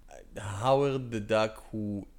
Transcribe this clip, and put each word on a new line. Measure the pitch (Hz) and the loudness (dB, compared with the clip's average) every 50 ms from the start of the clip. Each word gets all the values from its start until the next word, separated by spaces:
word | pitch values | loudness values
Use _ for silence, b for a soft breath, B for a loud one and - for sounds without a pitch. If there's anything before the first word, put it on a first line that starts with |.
| - - - - - - - | -20 -20 -20 -20 -20 -16 -14
האוורד | 110 104 101 101 101 113 131 135 139 143 139 135 139 127 120 | -12 -10 -8 -6 -2 2 4 4 4 4 4 0 0 -4 -4
דה | 117 110 | -6 -4
דאק | 101 101 110 107 110 110 - - - - | -2 2 2 2 2 2 -2 -6 -14 -10
הוא | - 107 104 104 101 98 - - - | -8 -6 -4 -4 -4 -6 -8 -10 -16